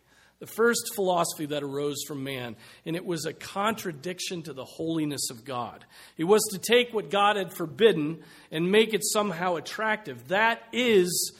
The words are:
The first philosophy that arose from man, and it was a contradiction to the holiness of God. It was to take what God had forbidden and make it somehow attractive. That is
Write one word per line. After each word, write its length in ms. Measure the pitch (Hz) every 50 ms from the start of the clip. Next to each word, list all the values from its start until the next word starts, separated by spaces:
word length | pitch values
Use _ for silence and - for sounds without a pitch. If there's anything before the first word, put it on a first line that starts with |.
| _ _ _ _ _ _ _ _
The 60 | -
first 480 | - - 208 226 233 226 226 - - -
philosophy 540 | 208 190 185 180 170 170 - - - 156
that 160 | 143 147 143 143
arose 400 | 139 135 143 147 147 143 - -
from 160 | - 151 135 135
man, 340 | 139 135 127 123 117 107 - - - - - _
and 100 | 165 160
it 80 | 185 -
was 220 | 190 170 151 147
a 80 | 147 -
contradiction 1080 | - - - - 196 202 220 220 214 - 185 151 131 131 180 180 180 - - 190 170 147
to 100 | 160 135
the 100 | 131 120
holiness 680 | - - - 165 165 165 160 151 147 143 120 - -
of 120 | 139 113 117
God. 400 | 135 127 123 117 101 82 - - _ - - - - _
It 100 | - 160
was 180 | 185 214 214 214 214
to 80 | 202 175
take 340 | - 208 233 247 240 240 226
what 160 | 208 170 151
God 280 | 190 202 202 208 208
had 140 | 202 185 156
forbidden 680 | - - 170 156 135 131 220 214 185 160 147 151 165 - - - - - - _
and 200 | 170 160 170 185
make 220 | 208 220 226 220 220
it 100 | 180 -
somehow 520 | - - 214 208 202 165 165 180 185 175
attractive. 720 | 151 127 - - - 220 220 214 214 - 147 127 120 120
That 340 | 131 180 208 220 233 233 226 - -
is 640 | - 233 254 240 214 190 180 180 165 - - - -